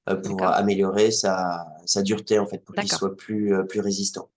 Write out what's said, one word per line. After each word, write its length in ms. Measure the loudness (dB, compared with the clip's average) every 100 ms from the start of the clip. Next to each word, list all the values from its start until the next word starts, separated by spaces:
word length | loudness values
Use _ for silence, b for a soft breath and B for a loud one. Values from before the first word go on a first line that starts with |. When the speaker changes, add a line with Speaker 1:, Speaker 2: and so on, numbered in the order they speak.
| -4
Speaker 1:
euh, 80 | -4
pour 220 | -4 -2
Speaker 2:
D'accord. 160 | 2
Speaker 1:
améliorer 580 | 2 2 2 2 4 4
sa, 560 | 4 0 0 -2 -4 -8 -10
sa 180 | -4 0
dureté, 380 | 0 0 2 2
en 80 | 2
fait, 120 | -6
pour 160 | -8 -6
qu'il 100 | -4
Speaker 2:
D'accord. 120 | -2
Speaker 1:
soit 200 | -4 -6
plus, 360 | -6 -2 2
euh, 100 | 2
plus 180 | 0 -2
résistant. 480 | -2 -2 -4 -6 -14